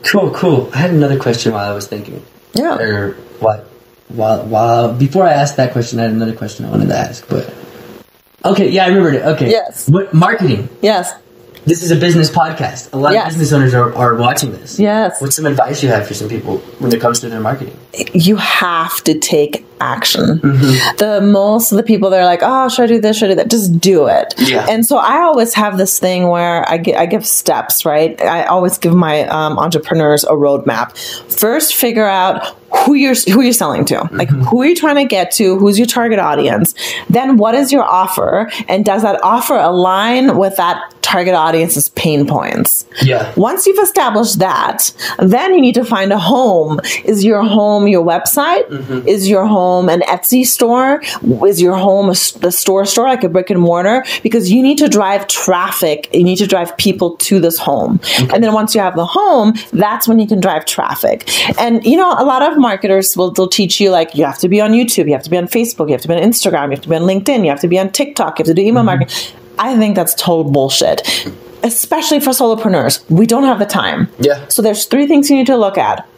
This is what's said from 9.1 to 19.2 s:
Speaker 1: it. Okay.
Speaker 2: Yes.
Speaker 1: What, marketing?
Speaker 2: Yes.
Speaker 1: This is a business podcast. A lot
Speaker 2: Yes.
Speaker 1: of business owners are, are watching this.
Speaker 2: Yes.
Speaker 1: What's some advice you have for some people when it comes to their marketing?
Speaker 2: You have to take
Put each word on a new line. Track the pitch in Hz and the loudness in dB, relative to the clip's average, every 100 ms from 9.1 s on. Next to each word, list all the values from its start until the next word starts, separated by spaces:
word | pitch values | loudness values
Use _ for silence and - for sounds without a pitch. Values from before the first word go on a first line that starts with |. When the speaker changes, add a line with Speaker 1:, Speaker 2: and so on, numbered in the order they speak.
| 135 | 0
Speaker 1:
it. | |
Okay. | 147 156 123 | 0 0 0
Speaker 2:
Yes. | 113 - - - | 0 -2 -8 0
Speaker 1:
What, | 170 196 | 0 2
marketing? | 160 185 220 170 104 - - | 2 2 2 0 -2 -6 -2
Speaker 2:
Yes. | 202 208 180 - _ _ - - - | 0 0 -4 -12 _ _ -20 -8 -2
Speaker 1:
This | 165 | -2
is | 170 | 0
a | 165 | 0
business | 175 165 156 | 4 2 2
podcast. | 170 165 - 131 - - | 0 -2 -2 -8 -8 -10
A | 135 | -2
lot | 143 | 2
Speaker 2:
Yes. | 214 165 | 2 0
Speaker 1:
of | 160 | -2
business | 143 | 0
owners | 143 131 | 2 2
are, | 123 120 | 2 0
are | 117 120 113 | 0 0 2
watching | 120 - 143 | 0 -2 -6
this. | - - - | -8 -12 -2
Speaker 2:
Yes. | 208 214 208 - | 0 2 -2 -4
Speaker 1:
What's | 139 147 | -6 -2
some | 156 | -2
advice | 135 120 147 | 0 -2 0
you | 135 | -2
have | 107 - | -2 -4
for | |
some | 101 107 | -8 -8
people | 113 - 95 - - | -8 -6 -8 -10 -8
when | 131 | -2
it | 117 | 0
comes | 120 117 | 0 -4
to | 120 | -6
their | 113 | -6
marketing? | 110 135 127 - - - - | -6 -6 -10 -16 -20 -14 -4
Speaker 2:
You | 180 165 311 | 0 2 0
have | 220 - 180 170 165 - | 0 -2 0 -2 -4 -4
to | - | -2
take | 156 | -2